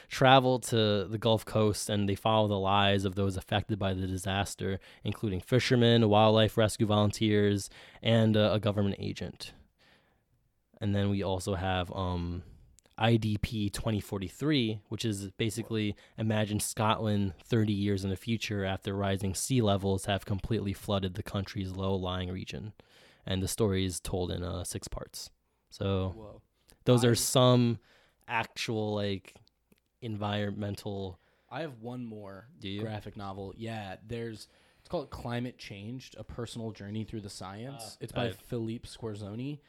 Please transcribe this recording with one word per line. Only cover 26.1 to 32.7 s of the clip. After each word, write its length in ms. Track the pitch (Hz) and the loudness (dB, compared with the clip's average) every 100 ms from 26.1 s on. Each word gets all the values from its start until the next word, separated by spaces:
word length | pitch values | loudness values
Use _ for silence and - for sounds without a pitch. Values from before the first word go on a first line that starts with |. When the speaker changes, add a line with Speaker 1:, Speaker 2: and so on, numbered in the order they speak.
| 101 | -6
Speaker 2:
Whoa. 260 | 107 107 _ _ _ _ - | -14 -20 _ _ _ _ 4
Speaker 1:
those 180 | 123 | 6
Speaker 2:
I 40 | 120 | 6
Speaker 1:
are 60 | |
some 640 | 117 - 135 127 123 120 113 - _ _ _ - | 4 4 6 8 8 4 0 -6 _ _ _ -4
actual, 640 | 117 113 - - 110 107 | -4 -4 -6 -4 -2 -2
like, 400 | 104 101 98 - - _ _ _ _ _ _ | -2 -2 -4 -8 -20 _ _ _ _ _ _
environmental 1200 | 117 104 104 104 101 101 101 101 107 98 95 90 _ _ _ | -10 -4 -2 -2 -2 -4 -6 -6 -8 -8 -8 -12 _ _ _
Speaker 2:
I 100 | 127 | -10
have 220 | 160 120 | -10 -10
one 200 | 113 127 | -12 -10
more 460 | 120 107 101 98 110 - | -10 -12 -14 -16 -18 -12
Speaker 1:
Do 120 | 101 | -8